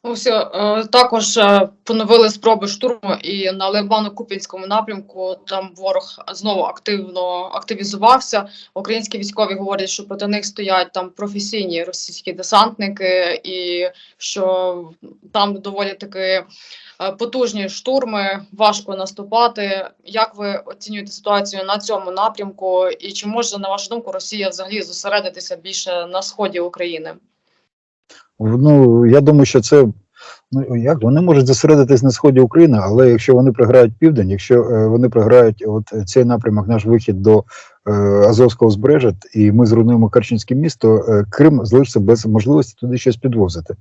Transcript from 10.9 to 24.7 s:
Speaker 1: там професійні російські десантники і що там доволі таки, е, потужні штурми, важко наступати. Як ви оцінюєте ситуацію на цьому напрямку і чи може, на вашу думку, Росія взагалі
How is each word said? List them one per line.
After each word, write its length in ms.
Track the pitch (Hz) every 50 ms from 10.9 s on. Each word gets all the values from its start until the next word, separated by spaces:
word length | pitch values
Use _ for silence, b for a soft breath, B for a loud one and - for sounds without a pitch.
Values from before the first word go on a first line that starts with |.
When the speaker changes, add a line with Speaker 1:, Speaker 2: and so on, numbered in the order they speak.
Speaker 1:
там 180 | - 185 180 185
професійні 760 | _ - 208 202 202 202 202 - 220 214 190 180 170 165 170
російські 480 | 180 180 - - - - - _ 190
десантники 1080 | 175 180 185 - 220 202 220 220 220 - 202 196 202 202 190 185 185 185 180 175 170 - -
і 440 | - 185 185 180 175 175 175 180 180 180 b b b b b
що 720 | - - - 202 190 185 185 185 185 180 180 175 170 160 165 _ - - - _ _ _
там 220 | - 214 202 202 196
доволі 400 | 190 196 202 196 196 202 196 190
таки, 260 | _ 202 196 196 190
е, 240 | 190 185 190 185 180 b b b b b b b b b b b 180 196 196 202
потужні 500 | 233 226 240 262 247 214 208 208 196 190
штурми, 800 | 196 - _ 254 262 269 262 226 214 202 196 196 196 196 202 _
важко 440 | - - 214 214 208 - - - 196
наступати. 920 | 190 190 190 196 - 202 202 220 226 240 233 - 214 202 196 190 190 185 - _ _ _
Як 300 | - 202 220 220 220 214
ви 260 | 202 208 202 196 - -
оцінюєте 460 | - - _ - 208 214 202 202 202
ситуацію 520 | - - _ 208 202 202 202 202 202 190 190
на 140 | 190 202 214
цьому 320 | 202 214 214 190 190 180
напрямку 760 | 185 190 208 226 220 208 202 196 196 - 196 185 185 180 185 180
і 240 | - - - 202
чи 140 | 196 - 208
може, 320 | 208 220 233 233 233 202 196
на 100 | 196 196
вашу 200 | 196 202 196 -
думку, 240 | 233 233 233 196
Росія 360 | 185 190 - - 214 208 196 190
взагалі 340 | - - 190 185